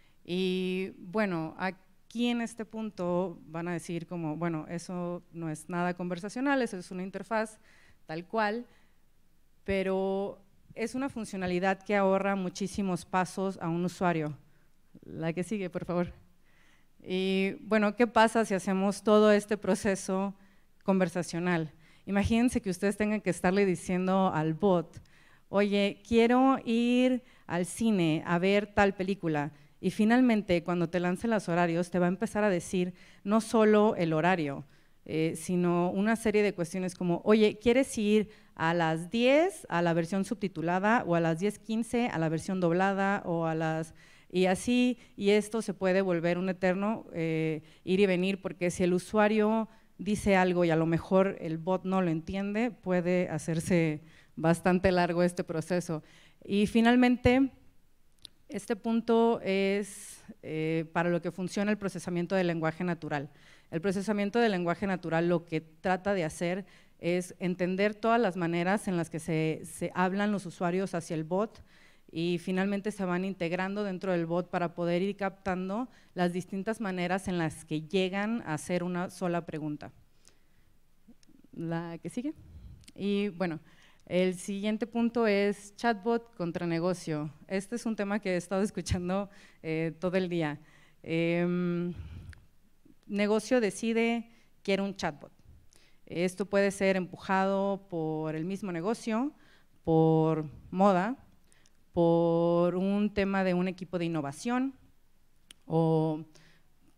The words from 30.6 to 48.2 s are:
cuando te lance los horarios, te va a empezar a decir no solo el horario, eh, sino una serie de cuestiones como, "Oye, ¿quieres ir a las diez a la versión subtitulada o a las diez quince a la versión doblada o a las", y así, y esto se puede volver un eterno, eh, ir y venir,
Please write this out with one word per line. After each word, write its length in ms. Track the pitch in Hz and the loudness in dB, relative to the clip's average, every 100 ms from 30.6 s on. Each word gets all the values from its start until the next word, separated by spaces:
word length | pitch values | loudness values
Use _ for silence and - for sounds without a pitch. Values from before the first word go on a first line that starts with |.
cuando 260 | 170 175 165 | 0 0 0
te 120 | 180 | 0
lance 260 | 175 180 233 | 0 -2 0
los 220 | 214 - | -2 0
horarios, 420 | 170 175 165 175 | 0 2 0 0
te 80 | 180 | 0
va 60 | 175 | 2
a 40 | |
empezar 360 | 190 220 208 208 | 0 -2 0 0
a 40 | |
decir 440 | 175 - 185 180 - - - 196 | 0 -2 -2 -2 -6 -18 -10 0
no 160 | 220 | 0
solo 540 | 214 226 214 208 214 196 | 2 4 6 6 4 2
el 160 | 165 | 0
horario, 520 | 156 170 185 143 143 143 - _ _ - | 2 2 2 -2 -6 -12 -20 _ _ -6
eh, 280 | 160 160 - | -2 -2 -4
sino 560 | - 180 175 175 180 | -2 0 2 2 0
una 240 | 202 214 226 | 0 0 0
serie 280 | 226 208 | 2 2
de 100 | 208 | 2
cuestiones 420 | 202 165 190 185 - | 0 -6 -4 -6 -4
como, 260 | 180 170 - | -2 0 4
"Oye, 340 | 220 208 - | 6 6 2
¿quieres 380 | 240 247 269 - | 2 4 2 0
ir 320 | 208 214 202 - - - | 2 2 2 -8 -16 -2
a 180 | 165 | 0
las 360 | 170 160 160 175 | 2 2 0 -2
diez 580 | 233 247 285 359 - - | 2 4 4 4 -2 -4
a 120 | 170 | 0
la 120 | 170 | 2
versión 300 | 165 165 196 | 2 0 -2
subtitulada 800 | 190 220 185 156 160 185 208 240 180 | -2 -4 -6 -4 -2 0 2 2 2
o 100 | 170 | 2
a 40 | |
las 200 | 165 160 | 2 0
diez 200 | 208 208 | -2 -4
quince 480 | - 220 226 240 240 | -4 -4 -2 -2 -2
a 100 | - | 0
la 120 | 160 | -2
versión 300 | 160 175 185 | -2 -4 0
doblada 600 | 175 175 196 196 196 202 - | 2 2 2 2 0 -2 -2
o 200 | 165 160 | -2 -2
a 80 | |
las", 400 | 160 160 160 165 - - - - | -2 -2 -4 -6 -12 -20 -20 -6
y 140 | 185 185 | 0 2
así, 520 | 185 240 247 247 233 - - | 2 2 2 2 0 -8 -2
y 140 | 202 | 2
esto 300 | 208 208 226 | 2 2 -4
se 120 | 208 | -4
puede 280 | 170 190 185 | -2 2 2
volver 360 | 196 170 170 175 | 2 2 0 0
un 100 | 190 | -2
eterno, 560 | 185 185 180 208 226 - | 0 0 0 -2 -4 -6
eh, 500 | 170 165 160 160 156 - - | -6 -2 0 -2 -4 -8 -10
ir 160 | - 185 | -2 2
y 60 | 202 | 4
venir, 360 | 175 | 2